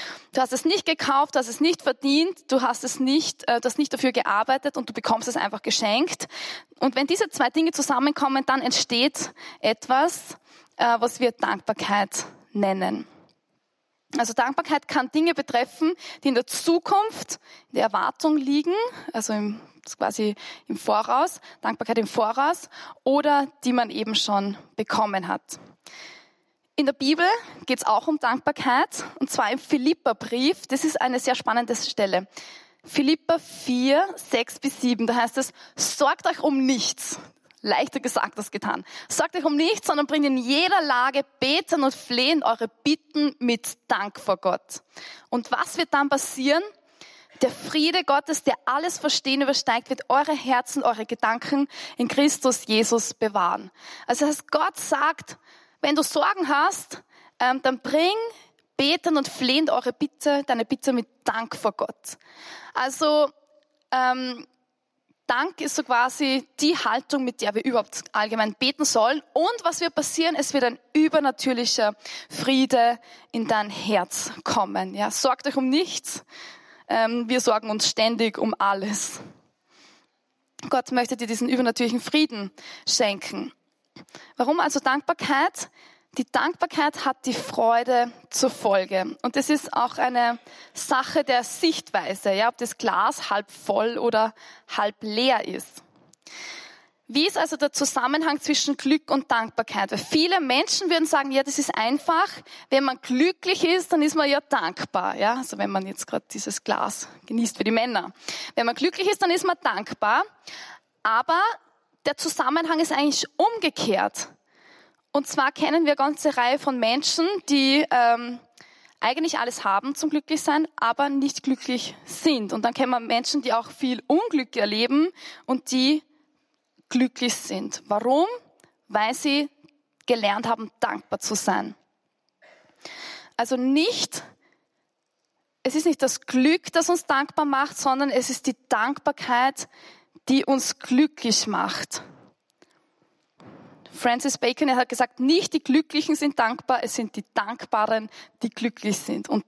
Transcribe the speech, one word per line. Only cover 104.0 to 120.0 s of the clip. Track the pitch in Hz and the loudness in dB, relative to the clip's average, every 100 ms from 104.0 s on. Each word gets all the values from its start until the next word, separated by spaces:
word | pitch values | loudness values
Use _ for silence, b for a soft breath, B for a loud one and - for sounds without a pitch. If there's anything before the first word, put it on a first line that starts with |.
ist | 294 311 | 2 2
man | 277 | 2
ja | 285 | 2
dankbar. | - 254 170 - 196 185 180 - | 0 -2 -2 -6 -6 -2 -2 0
Ja? | 208 247 | 0 0
Also | - 202 | -4 -4
wenn | 202 | -2
man | 196 190 | -2 -4
jetzt | - - | -10 -6
gerade | 226 - | -6 -6
dieses | 208 - - - | -10 -8 -6 -2
Glas | - 208 - - - - | -2 -2 -4 -12 -16 -6
genießt | 226 233 - | -2 -2 -2
für | |
die | 208 | 0
Männer. | 226 240 208 196 B B B B - | 0 0 -2 -6 B B B B -2
Wenn | 233 | 0
man | 240 | 0
glücklich | 330 - 392 | -2 0 0
ist, | 415 | 2
dann | 359 | 2
ist | 349 370 | 2 0
man | 349 | 0
dankbar. | 254 202 214 - 208 269 427 _ B B B B _ _ | -2 -2 -6 -2 2 2 0 _ B B B B _ _
Aber | 220 226 - 339 440 - _ _ _ _ 285 | 0 2 2 2 2 -2 _ _ _ _ -4
der | - | -4
Zusammenhang | 320 - 262 320 330 320 | -2 -2 0 0 2 0
ist | 320 | 0
eigentlich | 277 294 277 - - | 2 0 0 -2 2
umgekehrt. | 415 453 - - 220 185 - - - - b b b b b b _ | 2 2 -2 -2 0 0 0 -4 -12 -16 b b b b b b _
Und | 285 277 | -4 -2
zwar | - 269 | 0 0
kennen | - 302 330 | 0 0 4
wir | 302 | 4
eine | 285 | 4
ganze | 277 302 302 262 | 2 2 0 2
Reihe | 240 285 | 2 2
von | 285 254 | 0 0
Menschen, | 226 262 - - 339 403 - | 2 2 0 0 0 -2 0
die, | 285 269 285 - | 4 4 4 4
ähm, | 247 233 233 240 240 - b b b b _ | 4 4 4 -2 -10 -14 b b b b _
eigentlich | 226 269 320 - | -2 0 -2 -2
alles | 240 - 202 | -2 -2 0
haben | 196 247 | 0 0
zum | 285 | -4